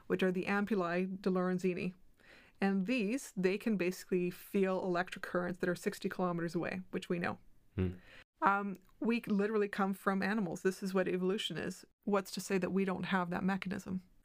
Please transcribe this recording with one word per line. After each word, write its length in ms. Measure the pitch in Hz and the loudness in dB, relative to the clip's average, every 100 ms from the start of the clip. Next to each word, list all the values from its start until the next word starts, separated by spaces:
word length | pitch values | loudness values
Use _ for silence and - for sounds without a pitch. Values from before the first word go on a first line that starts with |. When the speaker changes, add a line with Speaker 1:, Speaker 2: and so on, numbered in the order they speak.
| - | -2
Speaker 1:
which 140 | 180 | 2
are 80 | 185 | 2
the 140 | 185 | 2
ampullae 800 | - 202 208 202 170 175 190 185 | 0 0 2 0 0 0 -2 -2
de 80 | 196 | 0
Lorenzini. 640 | 185 180 185 185 175 180 - - - - - - - | 2 2 0 0 0 -4 -6 -16 -20 -20 -20 -16 0
And 240 | 196 196 | 2 2
these, 480 | 185 262 196 269 - | 2 0 0 -2 -4
they 220 | - 185 196 | 0 2 2
can 220 | 233 202 | 0 0
basically 500 | 180 180 - 185 180 | 0 -2 -2 0 0
feel 540 | 180 - 202 190 190 | -4 -2 2 2 2
electric 380 | 190 175 180 190 | 0 -2 -2 -8
currents 380 | - 180 175 175 | -4 -2 -2 -2
that 80 | 185 | -2
are 40 | |
sixty 360 | 175 208 190 196 | -2 -2 -4 -4
kilometers 440 | - 180 170 165 | -2 -2 0 -2
away, 280 | 170 156 185 - | -2 -2 -4 -6
which 180 | 185 - | -6 -4
we 100 | 175 | -2
know. 200 | 180 - - - - - | -2 -4 -12 -20 -8 -2
Speaker 2:
Mm. 160 | 92 90 - - - - | -2 -2 -14 -20 -20 2
Speaker 1:
Um, 340 | 208 202 202 180 - - | 4 4 0 -6 -12 -4
we 220 | 220 233 - | 0 2 2
literally 420 | 202 208 220 202 | 2 2 2 0
come 260 | - 196 | 2 0
from 280 | 196 202 190 | 0 0 2
animals. 380 | 190 220 175 180 | 2 0 0 0
This 220 | 190 190 | 0 0
is 100 | 190 | 0
what 160 | 190 180 | 2 2
evolution 480 | 180 185 208 - 165 | 2 0 0 -2 -4
is. 300 | - - - _ | -6 -8 -14 _
What's 260 | - 196 196 | 0 2 0
to 80 | - | -4
say 180 | - 196 | -2 0
that 140 | 180 | 2
we 120 | 185 | 2
don't 220 | 190 185 180 | 0 -2 0
have 240 | 190 175 | 0 0
that 120 | 180 | 0
mechanism, 600 | 185 190 185 196 190 190 - - | 0 -2 -4 -6 -4 -6 -8 -14